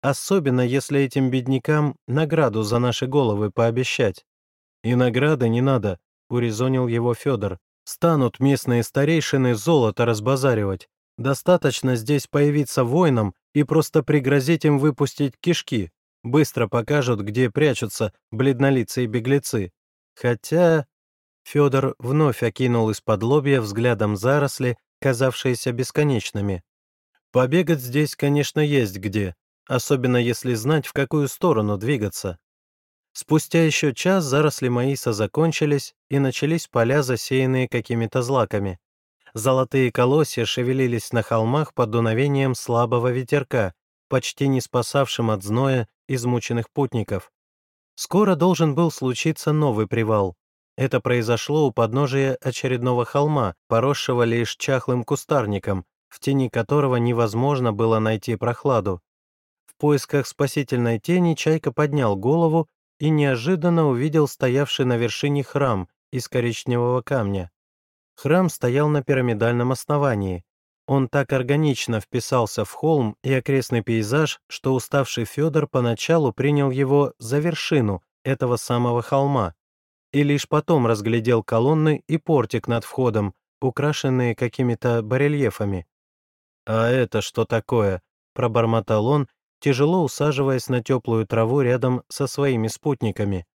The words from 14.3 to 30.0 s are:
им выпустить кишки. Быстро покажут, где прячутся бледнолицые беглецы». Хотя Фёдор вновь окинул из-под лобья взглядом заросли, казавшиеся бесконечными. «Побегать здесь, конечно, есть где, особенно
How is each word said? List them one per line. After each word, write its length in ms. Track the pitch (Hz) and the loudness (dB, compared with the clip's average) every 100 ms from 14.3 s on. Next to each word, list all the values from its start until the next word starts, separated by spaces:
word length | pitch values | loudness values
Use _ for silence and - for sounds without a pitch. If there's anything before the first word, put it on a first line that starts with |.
| 143 131 160 | 2 2 2
им 140 | 156 143 | 2 2
выпустить 560 | 151 135 143 - 139 _ | 2 0 -4 -2 -4 _
кишки. 520 | 175 165 - 117 85 _ _ _ | -2 -2 -2 -4 -4 _ _ _
Быстро 440 | 117 143 143 - 113 | 0 2 2 0 0
покажут, 540 | 120 110 147 123 107 | -2 0 0 0 -2
где 300 | 101 110 123 | -2 0 0
прячутся 600 | 143 151 120 110 - 107 _ _ | 2 0 0 -6 -4 -6 _ _
бледнолицые 760 | 110 135 127 139 131 107 - 120 | 0 0 4 2 2 0 -4 -2
беглецы». 640 | 117 117 139 - 117 92 _ _ _ _ | -2 0 0 0 -4 -4 _ _ _ _
Хотя 720 | _ 123 120 - 160 175 160 135 _ _ _ _ _ | _ -2 -2 -2 2 4 2 -2 _ _ _ _ _
Фёдор 500 | - 147 143 135 131 - | -4 2 2 2 0 -4
вновь 440 | 120 147 151 117 | -2 2 2 2
окинул 480 | 117 - 127 117 110 | -4 0 0 2 2
из-под 320 | 104 - 104 | -2 -2 0
лобья 380 | 113 147 139 135 | 2 2 4 0
взглядом 560 | 107 104 123 110 107 104 | 0 0 0 2 0 0
заросли, 600 | 117 147 143 - 127 117 _ _ | 2 2 0 -2 -4 -4 _ _
казавшиеся 720 | 135 120 131 - 131 123 131 | -2 0 0 0 -4 -2 -4
бесконечными. 880 | 120 127 - 147 123 - 104 101 92 _ _ _ _ _ _ _ | -4 -4 0 2 0 -2 -4 -4 -4 _ _ _ _ _ _ _
«Побегать 480 | 127 127 165 160 156 | 0 2 2 2 -2
здесь, 360 | 123 139 151 - | 0 -2 -2 -2
конечно, 440 | 143 143 143 151 | 0 0 0 -2
есть 380 | 151 143 107 95 | 0 2 0 -4
где, 360 | 98 104 95 - _ _ - | -4 -2 -4 -8 _ _ -4
особенно 500 | 127 - 139 | -4 0 0